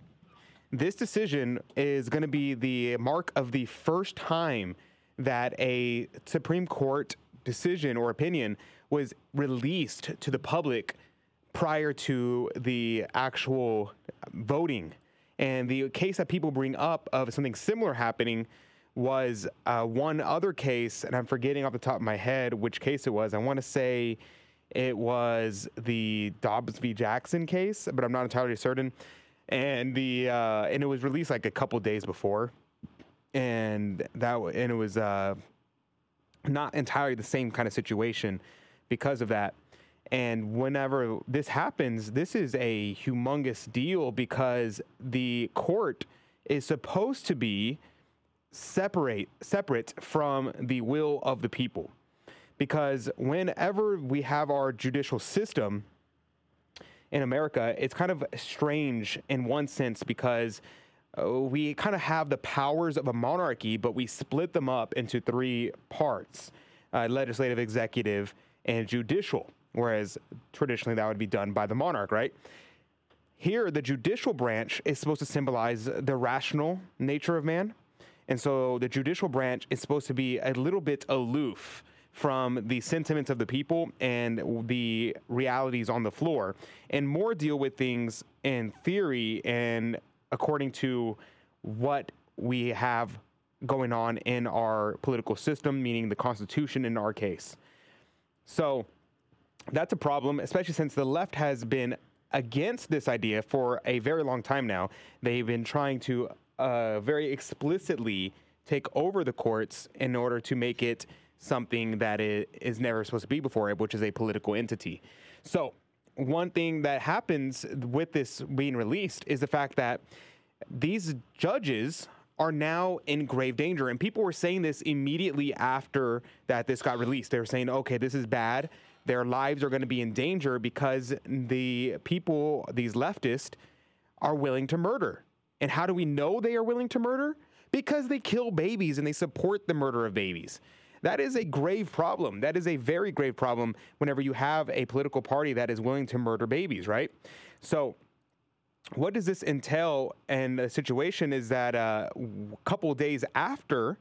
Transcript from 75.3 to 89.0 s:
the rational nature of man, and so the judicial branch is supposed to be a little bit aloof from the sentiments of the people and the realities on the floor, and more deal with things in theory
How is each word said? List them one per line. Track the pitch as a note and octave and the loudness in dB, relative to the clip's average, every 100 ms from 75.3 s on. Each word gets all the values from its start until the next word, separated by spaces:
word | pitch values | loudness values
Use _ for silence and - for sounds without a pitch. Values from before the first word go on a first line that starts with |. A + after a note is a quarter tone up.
| D3+ C3+ A#2+ A#2 A#2+ A2+ | 0 2 2 2 0 -2
the | - C3+ C3+ | -2 0 2
rational | A#2+ C3 - D3+ D#3 F#3 F#3 - | 2 0 0 0 0 -2 -6 -4
nature | C3 D3 - E3 | -2 0 2 2
of | D3+ | 2
man, | E3 G#3 A3 _ - - - - | 0 0 -6 _ -20 -20 -10 -2
and | B2+ | 0
so | C#3+ C3+ B2+ B2 | 2 2 2 2
the | B2 | 0
judicial | C3+ C3+ F3 F#3 | 0 0 0 0
branch | C3 C3 B2 - | 2 2 0 -2
is | C3 | -6
supposed | - D3 - | 0 -2 0
to | |
be | B2+ C3 B2 | 0 0 0
a | C3 | 0
little | B2+ C#3 F#3+ | 2 2 2
bit | D3 C#3 - | 0 -2 0
aloof | C3+ A#2+ C3+ C#3 G2 - - - - _ | 0 2 0 0 -4 -10 -18 -20 -20 _
from | - D3 C3 B2+ B2 A2 | -2 0 2 0 0 -2
the | B2 | -2
sentiments | - E3 D3+ D3+ C3+ | 0 -2 0 0 0
of | B2+ | -2
the | A2 | 0
people | B2+ D3 E3 E3 - | -2 0 0 -2 -2
and | B2+ A#2+ A#2+ A2+ - A#2 A2+ | 0 2 0 0 -2 -2 -2
the | B2 A#2 A2+ A2+ - - | 0 0 0 0 -4 -4
realities | B2 C3 B2+ C3+ B2 A2+ | 0 2 2 0 0 0
on | A#2+ | 0
the | A2 | 0
floor, | - E3 D3 G2 F#2+ - - - | 0 0 2 0 -4 -12 -20 -4
and | C#3+ C#3 | 0 2
more | D3+ A3 G3+ | 2 2 2
deal | D3 D3 | 0 2
with | C3+ C3+ | 0 0
things | B2+ A#2+ A#2 A2 - _ | 0 0 -2 -4 -12 _
in | C3+ B2+ A2 - | -2 0 -2 -4
theory | - G3 | -2 0